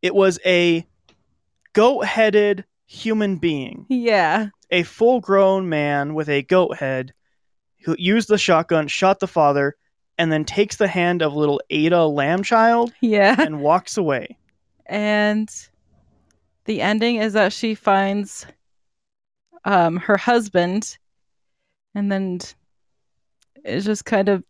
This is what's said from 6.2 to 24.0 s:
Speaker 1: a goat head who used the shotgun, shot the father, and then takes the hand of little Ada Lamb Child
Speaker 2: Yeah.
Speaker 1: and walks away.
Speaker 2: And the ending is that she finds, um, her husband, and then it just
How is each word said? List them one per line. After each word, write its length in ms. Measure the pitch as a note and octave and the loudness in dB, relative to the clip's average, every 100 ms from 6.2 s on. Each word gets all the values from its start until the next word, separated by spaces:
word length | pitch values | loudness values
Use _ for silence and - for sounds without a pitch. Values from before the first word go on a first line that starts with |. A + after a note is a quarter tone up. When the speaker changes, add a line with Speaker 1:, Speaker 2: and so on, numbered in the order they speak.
| D3+ | -2
Speaker 1:
a 140 | C#3+ | -2
goat 340 | C#3 F#3 F3+ - | 2 2 2 -2
head 340 | C#3 C3 C3 _ _ _ _ _ _ _ | -6 -6 -8 _ _ _ _ _ _ _
who 100 | - E3 | -6 -4
used 300 | F3 A3 G#3+ | 0 0 2
the 100 | G#3 | 0
shotgun, 500 | - E3 E3+ E3 D3 | 2 2 2 -2 -2
shot 320 | - F#3+ G3 | 0 0 0
the 60 | F#3+ | -2
father, 500 | - D3 C#3+ C#3 - _ _ _ - | 2 2 2 -2 -4 _ _ _ -4
and 140 | E3+ | 0
then 120 | D#3 | 0
takes 320 | D3+ - G#3 - | -2 -2 -2 0
the 120 | G3+ | -2
hand 340 | F3+ F3 F3 | 0 0 0
of 120 | D#3 | -2
little 260 | C#3+ D3 C#3+ - | 0 0 -2 -4
Ada 340 | D#3 D#3 F3 D#3+ | -2 2 2 2
Lamb 360 | D3 C#3 F3+ | 0 0 -2
Child 500 | G3+ A3+ A3+ A#3 A#3+ - | 0 2 4 2 -2 -2
Speaker 2:
Yeah. 360 | A#3+ G#3 G3 G#3 | -2 4 4 4
Speaker 1:
and 220 | D4 D3+ | 0 0
walks 360 | C#3+ F3 - - | 0 0 0 -4
away. 400 | E3 C3+ - - _ _ _ _ - | -2 -2 -6 -18 _ _ _ _ -10
Speaker 2:
And 600 | G#3 G#3 G#3 G#3 G#3+ G#3+ - - _ _ _ _ _ _ _ _ _ | -6 -2 0 0 -2 -4 -10 -20 _ _ _ _ _ _ _ _ _
the 160 | - G#3 | -8 -2
ending 360 | G3 G#3+ A#3 A#3 | -2 0 0 0
is 160 | A3 | -2
that 180 | G#3 G3+ | 0 0
she 220 | - A3+ | 0 -6
finds, 720 | G#3+ - G3 G3 G3+ G3 - - _ _ _ _ _ _ _ _ _ _ - | -2 2 2 2 -2 -6 -12 -20 _ _ _ _ _ _ _ _ _ _ -12
um, 320 | - G3 E3+ F3 | 0 2 2 0
her 200 | - G3+ | -2 -2
husband, 800 | - A#3+ G#3+ F#3 F3 G3 A3 - _ _ _ _ _ _ _ _ _ | 2 0 0 -2 -2 -4 -8 -16 _ _ _ _ _ _ _ _ _
and 160 | G3+ G3+ | -6 -4
then 300 | G3 F#3+ F3+ - - _ _ _ _ _ _ _ _ _ _ | -2 -4 -6 -10 -20 _ _ _ _ _ _ _ _ _ _
it 160 | - B2 | -10 -6
just 240 | G3 G#3 | -4 -6